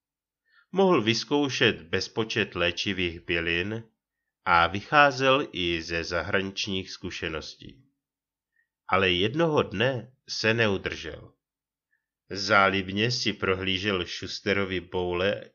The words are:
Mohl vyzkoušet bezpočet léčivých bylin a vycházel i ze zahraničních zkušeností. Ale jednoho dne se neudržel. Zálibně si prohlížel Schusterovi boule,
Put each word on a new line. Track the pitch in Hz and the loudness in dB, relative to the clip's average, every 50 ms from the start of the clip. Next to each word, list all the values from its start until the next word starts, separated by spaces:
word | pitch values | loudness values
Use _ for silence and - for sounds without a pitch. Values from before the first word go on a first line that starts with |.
| _ _ _ _ _ _ _ _ _ _ _ _ _ _ | _ _ _ _ _ _ _ _ _ _ _ _ _ _
Mohl | - 185 196 185 175 135 | 0 2 4 4 4 4
vyzkoušet | 104 110 117 113 - - 147 147 147 135 123 - 135 110 90 - | 4 2 2 0 0 0 0 0 0 0 0 2 2 2 2 0
bezpočet | - 82 92 95 - - - 117 110 110 - 113 98 - - | -4 -4 -4 -4 -4 -4 -4 -4 -4 -2 0 -2 -2 -2 -2
léčivých | 90 87 87 87 - - 104 95 92 90 85 82 85 | -2 -2 0 -2 -2 -4 -4 -2 -2 -2 -4 -4 -6
bylin | - - 85 85 82 85 85 85 90 101 110 113 110 _ _ _ _ _ _ _ _ _ _ _ - | -6 -4 -2 -2 -2 -2 -2 -2 -2 -4 -6 -10 -12 _ _ _ _ _ _ _ _ _ _ _ 0
a | - 87 85 90 | 4 4 6 6
vycházel | - 95 101 - - 151 147 143 143 131 127 135 135 131 143 147 - | 4 2 -2 -4 2 6 6 6 6 4 2 4 4 4 4 2 -2
i | - 92 87 85 85 82 | -4 -4 -2 -2 -2 -2
ze | 80 82 85 85 80 | -4 -4 -4 -4 -2
zahraničních | 82 87 85 80 90 92 98 95 98 95 - - 104 95 95 90 - | -2 -2 -4 -2 0 0 -2 -2 -2 -4 -6 -6 -4 -4 -6 -6 -8
zkušeností. | - - - 90 - - 92 85 80 76 73 - - - - - - - _ _ _ _ _ _ _ _ _ _ _ _ _ _ _ _ _ _ _ _ _ | -12 -12 -10 -10 -8 -6 -6 -6 -6 -6 -10 -12 -16 -18 -20 -20 -20 -20 _ _ _ _ _ _ _ _ _ _ _ _ _ _ _ _ _ _ _ _ _
Ale | - - 95 98 92 | 0 0 2 4 2
jednoho | 90 87 95 113 131 156 170 160 151 131 - | 2 2 0 0 0 0 0 2 2 0 0
dne | - 92 92 117 131 135 117 98 - _ _ _ - | 0 0 -2 0 0 -2 -4 -8 -12 _ _ _ -10
se | - - - 110 113 | -6 -2 0 0 2
neudržel. | 117 113 107 98 92 - 85 80 78 78 80 - - - - _ _ _ _ _ _ _ _ _ _ _ _ _ _ _ _ _ _ _ - | 2 2 2 0 0 -2 -6 -8 -8 -10 -12 -12 -14 -16 -20 _ _ _ _ _ _ _ _ _ _ _ _ _ _ _ _ _ _ _ -10
Zálibně | 92 95 98 101 107 101 98 98 98 98 92 95 95 104 110 123 | -8 -4 0 4 6 6 6 6 4 2 -2 -2 -2 -2 0 0
si | 127 - - 107 98 | 0 -2 -2 -4 -4
prohlížel | - - 95 92 92 92 95 92 92 95 107 98 90 87 | -2 -2 -2 -2 0 -2 -2 -2 -2 -2 -2 -2 -2 -2
Schusterovi | - - - 98 92 - - - 107 98 98 98 92 92 90 | -6 -8 -10 -10 -10 -10 -6 -2 -2 0 0 0 -2 -4 -6
boule, | 85 87 - 92 90 90 87 87 92 101 104 - - - | -6 -6 -4 -4 -2 -2 0 0 0 0 -2 -4 -8 -14